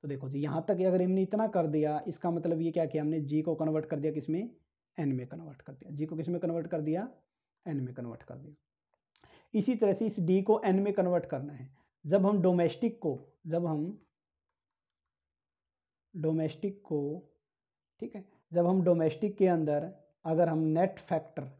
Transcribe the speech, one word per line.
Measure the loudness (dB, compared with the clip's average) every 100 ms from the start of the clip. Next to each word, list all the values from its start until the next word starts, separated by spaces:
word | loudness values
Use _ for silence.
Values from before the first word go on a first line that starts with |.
तो | -8
देखो | -8 -6
जी, | -4
यहाँ | -2 -2 0
तक |
अगर | 2 4 4
हमने | 4 2
इतना | 2 0 0
कर | 2 2
दिया, | 2 0 0 -6
इसका | -4 -2
मतलब | -2 0 0
ये | 0
क्या | 0 0
किया | 0
हमने? | -2 -2
जी | 0 0
को | 0 0
कन्वर्ट | 0 0 -2
कर | -2
दिया | -2
किस | -4 -4
में? | -4 -4 -12 _ _ _ -4
एन | -2 -2
में | -6
कन्वर्ट | -12 -16 -18
कर | -18
दिया। | -18 -14
जी | -8 -6
को | -6
किस | -4
में | -2
कन्वर्ट | -2 -2 -2
कर | -2
दिया? | 0 -2 -4 -12 _ _ _ _ -8
एन | -6
में | -6 -8
कन्वर्ट | -12 -12
कर | -16 -18
दिया। | -18 -20 _ _ _ _ _ _ _ -20 _
इसी | 0 0 2
तरह | 2
से | 2 0
इस | -2
डी | 2 2
को | 4 2 4
एन | 2
में | 2
कन्वर्ट | 2 2 2 -2
करना | -6 -8
है। | -12 -16 _ _ _ 0
जब | 2 4
हम | 4
डोमेस्टिक | 4 4 2 2 -2 -2
को, | -4 -4 -10 _ -4
जब | -2 -2
हम | -2 -4 -8 _ _ _ _ _ _ _ _ _ _ _ _ _ _ _ _ _ _ _ _ _ -6
डोमेस्टिक | -2 0 -2 -4 -8 -8
को, | -6 -4 -4 -8 -14 _ _ _ _ _ _ _
ठीक | -12 -12
है, | -18 _ _
जब | 0 4
हम | 4
डोमेस्टिक | 4 4 4 2 -4 2
के | 4
अंदर | 4 2 0 -4 -14 _ _ -2
अगर | 2 4
हम | 2
नेट | 2 2 2 0
फैक्टर | -4 -4 -4 -12 -12 -14